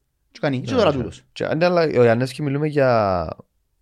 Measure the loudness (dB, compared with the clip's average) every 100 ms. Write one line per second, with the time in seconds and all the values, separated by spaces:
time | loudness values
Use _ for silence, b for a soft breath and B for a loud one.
0 | _ _ _ -8 -6 -4 -4 0 0 0
1 | -6 -12 _ -8 -4 0 0 2 2 4
2 | 4 4 -2 -4 -4 -4 -2 0 2 2
3 | 2 0 -4 -10 -18 _ _ _